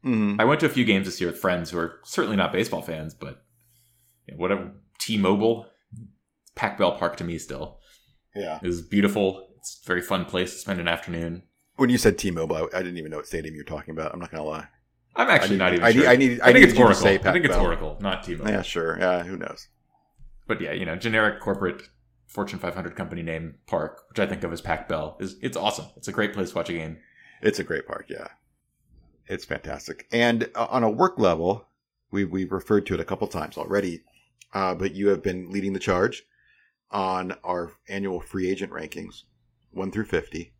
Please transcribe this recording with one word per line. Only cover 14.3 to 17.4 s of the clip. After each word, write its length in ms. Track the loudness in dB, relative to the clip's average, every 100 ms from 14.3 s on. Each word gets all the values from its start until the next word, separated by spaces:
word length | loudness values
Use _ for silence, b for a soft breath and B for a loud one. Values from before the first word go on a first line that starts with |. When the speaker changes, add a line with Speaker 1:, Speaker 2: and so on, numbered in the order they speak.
Speaker 1:
gonna 140 | -8
lie. 240 | -8 -8 -12 _ _ _ _ -2
Speaker 2:
I'm 120 | 4
actually 280 | 4 4 2
Speaker 1:
I 20 |
Speaker 2:
not 140 | 4
Speaker 1:
need, 40 | 6
Speaker 2:
even 60 | 6
Speaker 1:
I 60 |
need, 60 | 6
Speaker 2:
sure. 80 | 8
Speaker 1:
I 80 | 8
need, 240 | 6 4
Speaker 2:
I 40 |
Speaker 1:
I 20 | 8
Speaker 2:
think 20 | 12
Speaker 1:
need 60 | 10
Speaker 2:
it's 100 | 10
Speaker 1:
you 60 |
Speaker 2:
Oracle. 180 | 8 8
Speaker 1:
to 0 |
say 120 | 6 4
Speaker 2:
I 160 | 4
think 120 | 4